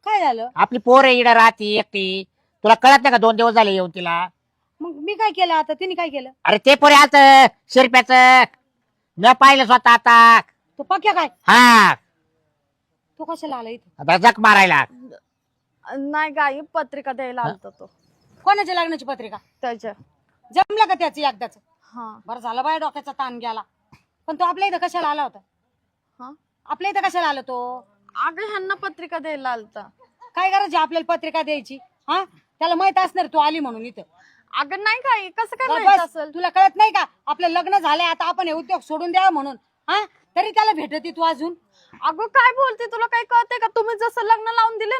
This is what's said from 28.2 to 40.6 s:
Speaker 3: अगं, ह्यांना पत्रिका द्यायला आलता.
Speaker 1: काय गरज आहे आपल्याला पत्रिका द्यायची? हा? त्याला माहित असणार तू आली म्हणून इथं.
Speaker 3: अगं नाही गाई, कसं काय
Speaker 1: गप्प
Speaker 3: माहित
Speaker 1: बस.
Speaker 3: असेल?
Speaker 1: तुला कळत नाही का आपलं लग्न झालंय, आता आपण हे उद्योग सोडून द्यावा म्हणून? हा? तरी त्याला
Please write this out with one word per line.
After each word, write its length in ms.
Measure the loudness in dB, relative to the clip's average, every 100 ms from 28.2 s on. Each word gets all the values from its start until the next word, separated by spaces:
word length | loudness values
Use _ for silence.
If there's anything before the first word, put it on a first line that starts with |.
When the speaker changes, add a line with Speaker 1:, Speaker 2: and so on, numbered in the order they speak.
| -8
Speaker 3:
अगं, 240 | -8 -10
ह्यांना 240 | -8 -8
पत्रिका 440 | -10 -10 -12 -14 -12
द्यायला 320 | -12 -10 -10
आलता. 400 | -12 -14 -20 -20 _ _ _ -12 -6
Speaker 1:
काय 140 | -2
गरज 260 | -2 -2 -2
आहे 20 |
आपल्याला 380 | -2 -4 -4 -6
पत्रिका 260 | -6 -6
द्यायची? 360 | -6 -8 -10 -20 _ _ -8
हा? 140 | -6 -6 _ _ -8
त्याला 160 | -4 -2
माहित 220 | 0 0
असणार 280 | -2 -4 -4
तू 120 | -2
आली 220 | -2 -4
म्हणून 260 | -8 -12 -18
इथं. 160 | -20 -20 _ _ _ _ -10
Speaker 3:
अगं 240 | -10 -8
नाही 160 | -6 -4
गाई, 300 | -2 -4 -4
कसं 260 | -10 -10 -8
काय 120 | -4
Speaker 1:
गप्प 180 | 0 2
Speaker 3:
माहित 140 | 2
Speaker 1:
बस. 60 | 2
Speaker 3:
असेल? 280 | -8 -12
Speaker 1:
तुला 160 | -8 -2
कळत 260 | 2 2 2
नाही 160 | 0
का 140 | 0 -4 _ -10
आपलं 200 | -4 -4
लग्न 300 | -4 -2 -2
झालंय, 280 | 0 -2 -2
आता 200 | -4 -6
आपण 220 | -6 -6
हे 60 |
उद्योग 280 | -8 -6 -8
सोडून 300 | -8 -10 -4
द्यावा 180 | 0 0
म्हणून? 260 | 0 -6 -14 _ _ -6
हा? 160 | -6 -6 _ _ -6
तरी 160 | -4
त्याला 220 | -2